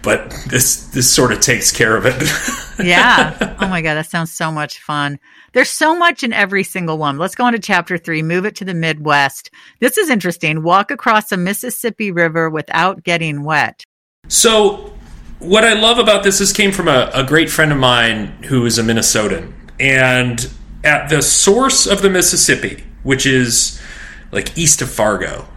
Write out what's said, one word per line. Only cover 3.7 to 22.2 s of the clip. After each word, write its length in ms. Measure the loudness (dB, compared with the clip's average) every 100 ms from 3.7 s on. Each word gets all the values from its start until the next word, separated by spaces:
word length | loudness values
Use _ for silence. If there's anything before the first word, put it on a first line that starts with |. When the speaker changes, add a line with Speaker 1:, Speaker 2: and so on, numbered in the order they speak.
| -2
Speaker 2:
God. 120 | -2
That 140 | -2 -4
sounds 260 | -4 -6
so 180 | -6 -6
much 280 | -4 -8 -10
fun. 380 | -8 -4 -4 -6 _ -20 _
There's 160 | 0 0
so 280 | 0 0 2
much 260 | 2 0
in 100 | -4
every 320 | 0 0 0 -4
single 320 | -4 -4 -2
one. 200 | -2 -2
Let's 160 | -6
go 120 | 0 0
on 80 |
to 60 | 0
chapter 380 | 0 -2 0 -6
three, 240 | -4 -4
move 220 | 0 -2 -2
it 80 | -6
to 80 | -8
the 80 |
Midwest. 760 | -4 -2 -2 0 2 2 -2 -20 -20 -20 _
This 180 | 0 0
is 120 | 0
interesting. 520 | 0 0 -2 -2 -2
Walk 300 | 2 2 2
across 380 | -4 2 0 0
the 80 | -2
Mississippi 760 | -2 -4 -6 -6 -6 -4 -4
River 380 | 0 0 0 -2
without 560 | -4 -4 0 0 -2 -4
getting 400 | -2 -2 -6 -2
wet. 360 | 0 0 -4 -20 _ _ _ -4
Speaker 1:
So 680 | 2 4 4 4 0 -12 -18 -20 -20 -20 -14
what 240 | 2 4
I 100 | 4
love 260 | 4 2 4
about 240 | 4 4
this, 160 | 4 2
this 120 | 0
came 200 | 2 0
from 160 | 2 2
a, 220 | 2 2
a 100 | -2
great 260 | 2 2 2
friend 220 | 2 2
of 60 | 4
mine 500 | 4 4 2 0 -6 -10
who 220 | -2 0 0
is 120 | 0
a 60 |
Minnesotan. 680 | 0 0 2 0 0 -2 -8 -16 -20 -2
And 680 | 2 4 4 4 0 -2 -8 -10 -18 -4
at 260 | 0 0 2
the 120 | 0
source 680 | 2 2 4 4 4 2 2
of 140 | 2
the 80 | 2
Mississippi, 720 | 2